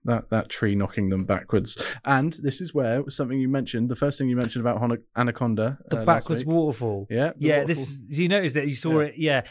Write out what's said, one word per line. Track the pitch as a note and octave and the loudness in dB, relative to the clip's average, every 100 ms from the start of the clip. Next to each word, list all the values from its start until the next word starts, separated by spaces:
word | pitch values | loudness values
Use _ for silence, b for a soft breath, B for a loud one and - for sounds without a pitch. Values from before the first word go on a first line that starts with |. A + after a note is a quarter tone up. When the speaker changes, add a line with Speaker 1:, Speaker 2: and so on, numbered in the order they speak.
Speaker 1:
That, | - A#2 - | -2 -2 0
that | A2+ - | -2 -2
tree | - A2 G2+ | -2 0 2
knocking | G2 - G2 | 0 0 0
them | F#2+ | 0
backwards. | F#2+ F#2+ - G#2+ - - B B | 0 -2 2 0 0 -4 B B
And | - C3+ D3+ | 0 2 2
this | D#3+ C#3 - | -2 -4 -4
is | F3+ | -4
where | D3 A#2+ A#2+ C#3+ | -2 0 0 -2
something | - C3 C3+ | -4 -2 0
you | C3 | 0
mentioned, | C3+ B2+ A#2 B2 | 0 -2 -2 -2
the | B2 | 0
first | C#3+ C#3+ | -2 0
thing | C3+ | 0
you | B2 | 0
mentioned | A#2+ B2 | 0 0
about | A#2 A2 | 0 0
Hon-, | A#2+ A#2 - - | 0 -2 -4 -2
Anaconda, | A#2+ A#2 A#2+ G#2+ A2 C#3 - | -2 0 0 2 0 -2 -4
Speaker 2:
The | A2+ | -2
Speaker 1:
uh, | |
last | A2 | 2
Speaker 2:
backwards | D#3+ - D3 | 2 2 -2
Speaker 1:
week. | C#3 | 2
Speaker 2:
waterfall. | E3 D#3 A2+ A#2 G2+ G2+ | 2 2 0 -2 -4 -2
Speaker 1:
Yeah, | A2 D3+ | 0 0
the | D#3+ | 0
Speaker 2:
Yeah, | D3+ D3 | 2 2
Speaker 1:
waterfall. | D3 | 2
Speaker 2:
this | D#3 C3 | -2 -4
is, | C#3 A2 D3 | -8 -8 -2
you | F3 | 2
noticed | G3+ F3 | 2 2
that | C#3 C#3+ | 0 0
you | C3 | -2
saw | E3 D#3 | 2 2
Speaker 1:
Yeah. | D3 | 2
Speaker 2:
it. | D3+ | 0
Yeah. | D#3 C3+ B | 0 0 B